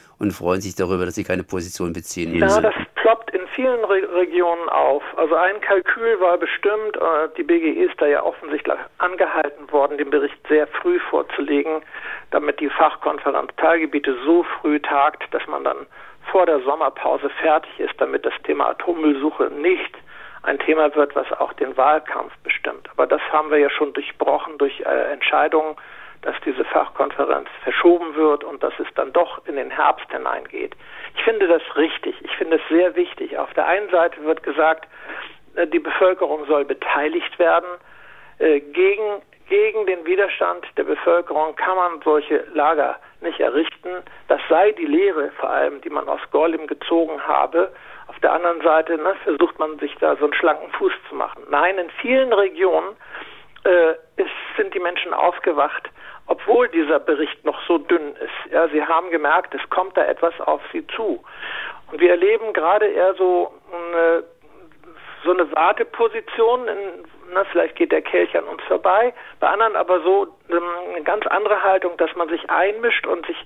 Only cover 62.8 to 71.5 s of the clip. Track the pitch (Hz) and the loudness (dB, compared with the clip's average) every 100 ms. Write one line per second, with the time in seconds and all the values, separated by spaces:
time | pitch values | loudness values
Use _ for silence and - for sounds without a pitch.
62.8 | 214 - 180 190 185 180 180 - - 170 | 4 4 2 4 2 4 0 -6 -14 -10
63.8 | 170 170 165 165 165 _ _ - - - | -4 2 4 2 -2 _ _ -20 -20 -20
64.8 | 180 - - - - 180 160 156 170 - | -20 -20 -20 -4 0 2 2 2 2 2
65.8 | - - 226 220 220 - 226 247 240 196 | -2 0 -2 -2 -6 0 2 2 -2 -6
66.8 | 196 - - - 180 185 196 170 165 - | -8 -12 -18 -20 -6 -4 0 0 0 0
67.8 | 170 160 156 180 175 170 170 165 - 185 | 0 0 0 0 0 0 -4 -8 -4 0
68.8 | 196 190 247 240 - - - 202 226 180 | 4 4 2 -2 -14 -2 0 2 0 0
69.8 | 170 180 160 196 190 - - 170 175 175 | 2 2 4 2 0 -8 -4 -4 -4 -6
70.8 | 180 175 151 208 - 185 202 | -8 -6 -2 -2 0 0 2